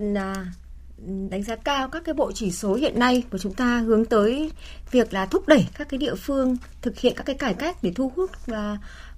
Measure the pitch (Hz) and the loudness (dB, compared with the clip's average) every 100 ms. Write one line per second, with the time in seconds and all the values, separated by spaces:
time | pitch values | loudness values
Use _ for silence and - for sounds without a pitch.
0 | 208 202 190 196 180 175 - - - - | -2 -2 -2 -4 -6 -12 -16 -16 -16 -14
1 | 180 190 190 190 208 226 - 277 262 320 | -10 -6 -4 -4 -4 -4 0 0 -2 -4
2 | 330 294 247 - 202 180 208 226 311 - | -4 0 0 0 -4 -2 0 2 2 4
3 | 247 254 - 190 202 190 247 240 226 220 | 4 4 0 -4 -4 0 2 2 4 4
4 | 226 220 208 269 311 - - - - 254 | 6 4 4 2 -2 -6 -14 -14 0 2
5 | 240 190 185 381 - 285 - - 294 262 | 4 0 0 2 6 6 6 -2 -6 -4
6 | 285 190 - 277 254 254 - - 247 - | -4 -4 -2 0 2 0 -4 -6 -6 2
7 | 247 - 233 269 262 185 302 349 185 180 | 0 0 -4 -2 0 0 -2 -2 -2 0
8 | 262 339 381 - - 214 208 208 - - | -2 0 -4 -4 -6 -4 -2 -4 -8 -16
9 | - | -16